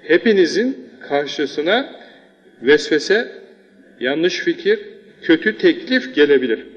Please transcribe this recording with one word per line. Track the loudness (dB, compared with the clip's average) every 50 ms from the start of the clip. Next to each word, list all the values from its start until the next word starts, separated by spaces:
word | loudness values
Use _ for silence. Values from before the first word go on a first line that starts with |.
| 2
Hepinizin | 2 0 2 4 2 4 4 2 2 2 -2 -2 -2 -6 -8 -14 -20 -20 -20 -8 -4
karşısına | -4 -2 -2 -4 -6 -6 -6 -4 -4 -4 -2 0 0 -2 -2 -6 -14 -20 -20 -20 -20 -20 -20 _ _ _ _ -20 _ _
vesvese, | 4 4 4 4 4 0 -2 -2 0 0 -2 -2 -2 -6 -14 -20 -20 -20 -20 _ _ _ _ _ -20 _ _ _
yanlış | -4 -4 -2 0 -2 -2 -2 -2
fikir, | -4 -4 -4 -2 0 -2 -2 -2 -4 -18 -20 -20 -20 -20 -20 _
kötü | 2 2 2 2 2 -4 -4
teklif | 2 2 2 2 2 -4 -2 -2 -2 -2 -2 2
gelebilir. | 2 4 4 4 2 2 0 -4 -4 -6 -20 -20